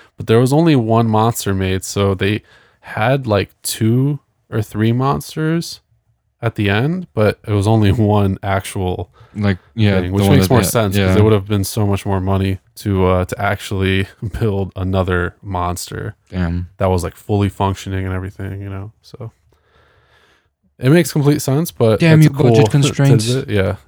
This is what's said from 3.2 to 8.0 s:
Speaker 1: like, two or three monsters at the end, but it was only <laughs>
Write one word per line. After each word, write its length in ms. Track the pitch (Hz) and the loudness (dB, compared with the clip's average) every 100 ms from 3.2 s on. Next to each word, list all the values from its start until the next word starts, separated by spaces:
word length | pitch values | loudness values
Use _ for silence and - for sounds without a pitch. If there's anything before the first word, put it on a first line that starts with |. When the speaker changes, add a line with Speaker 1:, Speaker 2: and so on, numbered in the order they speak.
| 120 | 0
Speaker 1:
like, 240 | 101 98 _ | 0 -2 _
two 560 | - - 110 123 139 143 _ _ _ | -10 -2 0 2 0 -4 _ _ _
or 100 | 113 | -6
three 300 | 107 104 110 | -6 -2 0
monsters 880 | 120 135 147 - - 156 165 - - _ _ _ _ _ _ | 0 -2 -4 -6 -6 -4 -4 -6 -14 _ _ _ _ _ _
at 120 | 117 - | -6 -2
the 120 | 101 | 0
end, 360 | 104 139 180 175 | 2 0 -4 -6
but 240 | 113 104 - - | 0 0 0 -2
it 60 | |
was 140 | 104 101 | 0 2
only 240 | 110 104 | 2 2
<laughs> 240 | 113 | 2